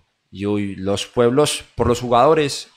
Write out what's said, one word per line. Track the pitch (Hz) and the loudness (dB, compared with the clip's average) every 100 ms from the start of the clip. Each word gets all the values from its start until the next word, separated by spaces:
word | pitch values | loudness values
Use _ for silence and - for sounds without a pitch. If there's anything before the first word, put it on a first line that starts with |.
| _ _ _ | _ _ _
Y | 98 101 | -8 -4
uy, | 104 101 92 | -2 -4 -6
los | 95 101 - | -4 -4 -4
pueblos, | - 120 131 147 - - - | 0 2 2 0 -2 -10 -4
por | 120 | -2
los | 117 | -2
jugadores | 123 120 135 160 143 - - | 0 2 4 4 0 -6 -14